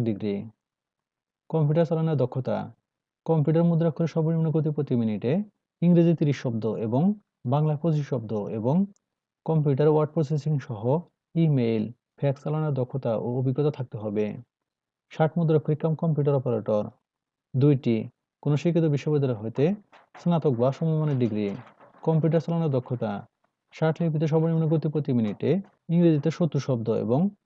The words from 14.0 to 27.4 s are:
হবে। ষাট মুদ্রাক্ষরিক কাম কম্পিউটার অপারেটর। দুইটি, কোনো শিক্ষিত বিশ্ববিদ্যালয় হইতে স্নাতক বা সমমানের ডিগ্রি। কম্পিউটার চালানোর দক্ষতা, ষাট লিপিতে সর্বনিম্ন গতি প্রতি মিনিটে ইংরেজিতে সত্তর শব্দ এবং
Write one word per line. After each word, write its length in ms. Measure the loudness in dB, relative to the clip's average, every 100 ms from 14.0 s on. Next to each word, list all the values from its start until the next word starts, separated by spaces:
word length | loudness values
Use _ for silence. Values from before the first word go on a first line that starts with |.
হবে। 220 | -6 -2 -4 -6 -16 _ _ _ _ _ _
ষাট 200 | -2 0 2
মুদ্রাক্ষরিক 420 | 2 2 2 -2
কাম 120 | -2 -2
কম্পিউটার 380 | 0 0 0 0
অপারেটর। 440 | 0 -2 0 -2 -2 -10 _ _ _ _ _
দুইটি, 420 | 2 4 4 2 -2 -4 -14 _ _
কোনো 120 | -2 0
শিক্ষিত 240 | 0 2 2 0
বিশ্ববিদ্যালয় 440 | 0 0 0 -2
হইতে 240 | -6 0 0 0 -8 -20 _ -6
স্নাতক 340 | 0 0 2 2
বা 80 | 0 0
সমমানের 400 | -2 0 0 0
ডিগ্রি। 220 | 0 0 -2 -6 -12 _ -20 -6 -2
কম্পিউটার 360 | 0 2 0 0
চালানোর 260 | -2 0 -2
দক্ষতা, 360 | -4 -6 -4 -6 -10 _ _ _ _
ষাট 200 | -2 -2 0
লিপিতে 260 | -2 0 0
সর্বনিম্ন 320 | 2 2 0 2
গতি 160 | 0 0
প্রতি 180 | -2 -2 0
মিনিটে 320 | 0 -2 -2 -2 -4 _ -2
ইংরেজিতে 360 | 2 4 4 0 -2
সত্তর 240 | -2 0 -2
শব্দ 200 | -2 0 -2
এবং 160 | 0 0 0 -4